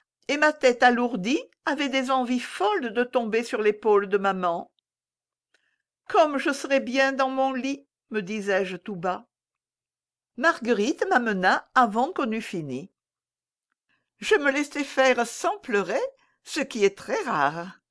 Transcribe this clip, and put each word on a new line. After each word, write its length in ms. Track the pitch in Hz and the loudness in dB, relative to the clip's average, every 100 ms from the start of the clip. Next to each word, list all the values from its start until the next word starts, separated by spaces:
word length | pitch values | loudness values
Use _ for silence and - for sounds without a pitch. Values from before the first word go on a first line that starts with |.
| _ _ - | _ _ -4
et 80 | 294 | 2
ma 160 | 302 | 2
tête 280 | 302 262 247 | 4 2 6
alourdie 600 | 254 240 240 226 185 320 - _ - | 4 4 0 -2 -2 -2 -4 _ -4
avait 240 | 294 277 | -2 0
des 200 | 269 254 | -2 0
envies 300 | 262 247 254 | 0 0 -2
folles 540 | - - 392 403 240 | -4 -4 -2 0 -2
de 100 | 208 | -2
tomber 400 | 247 254 226 226 | 0 0 0 -2
sur 180 | 233 233 | -2 0
l'épaule 460 | 214 208 220 208 202 | 0 2 4 2 4
de 100 | 202 | 0
maman. « 540 | 196 185 180 170 - _ _ _ _ _ _ _ _ _ _ _ _ _ - | 0 0 -2 -2 -8 _ _ _ _ _ _ _ _ _ _ _ _ _ -2
Comme 300 | - 311 277 | 2 2 2
je 140 | 302 | -2
serais 280 | 277 277 269 | -4 0 0
bien 320 | 220 262 269 | 0 0 2
dans 180 | 269 262 | 2 -2
mon 240 | 269 269 | 0 -2
lit », 320 | 262 269 277 _ _ - | -2 -6 -8 _ _ -8
me 120 | 220 | -8
disais-je 560 | 175 214 196 190 190 180 | -6 -6 -2 0 0 -6
tout 180 | - 190 | -10 -6
bas. 320 | 180 202 240 _ _ _ _ _ _ _ _ _ _ - | -4 -6 -10 _ _ _ _ _ _ _ _ _ _ -2
Marguerite 680 | 320 320 226 208 220 - 392 | 0 0 0 2 2 0 2
m'amena 600 | 320 233 196 185 269 - 262 | 2 2 2 2 2 2 2
avant 360 | 240 214 269 | 2 2 -2
qu'on 200 | 370 254 | -2 -2
eût 100 | 220 | -2
fini. 500 | - 185 147 127 185 _ _ _ _ _ _ _ _ _ _ _ _ - | -4 -8 -6 -8 -12 _ _ _ _ _ _ _ _ _ _ _ _ -10
Je 160 | - 415 | 0 2
me 160 | 285 | 2
laissai 320 | 277 294 285 | 0 -2 -4
faire 440 | 277 - 262 240 233 | -4 2 4 4 -2
sans 300 | - 339 403 | -2 -4 -4
pleurer, 420 | - 202 180 247 523 - _ _ | -2 -2 0 -2 -4 -8 _ _
ce 180 | - 320 | -10 -6
qui 240 | 269 233 196 | -4 2 2
est 120 | 196 | 2
très 240 | - 440 | -6 -4
rare. 560 | 294 175 139 160 180 - _ | -2 0 0 -2 -12 -16 _